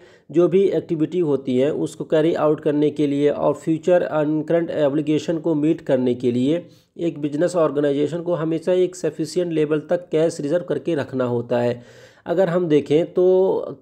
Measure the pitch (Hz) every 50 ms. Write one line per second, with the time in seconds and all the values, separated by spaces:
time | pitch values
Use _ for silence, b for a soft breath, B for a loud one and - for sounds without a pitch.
0 | B B B B B B 143 165 180 165 160 190 202 175 156 160 160 - 170 151
1 | 156 156 165 180 175 147 139 131 135 135 123 123 131 151 - - 165 147 - -
2 | 147 - 165 156 151 165 170 - 151 151 156 147 - 156 147 147 151 147 - -
3 | 151 143 143 143 147 147 143 160 160 151 143 147 - 165 160 151 - 185 180 175
4 | - - 143 156 151 147 156 156 151 - 170 170 170 165 - 143 151 139 139 151
5 | 147 147 156 143 147 - 170 160 160 170 160 147 147 156 165 160 - - 139 127
6 | 127 123 123 123 123 123 120 123 127 139 160 175 170 B B B B B B -
7 | 170 170 147 147 147 147 143 147 175 170 175 175 160 151 139 143 147 143 139 143
8 | 147 147 156 175 165 170 175 147 160 160 160 160 165 185 180 180 185 170 180 -
9 | - 156 151 - 156 147 - 180 175 175 165 156 151 147 156 156 151 - 180 175
10 | 175 - - 156 160 170 160 - 151 143 165 175 175 - 147 135 - 175 165 143
11 | 123 - 131 127 127 123 120 120 120 120 123 120 120 123 123 123 B B B B
12 | B B B B B - 170 170 190 170 165 180 180 165 151 147 139 143 143 156
13 | 175 165 170 185 180 185 185 185 190 185 - - - - 139 -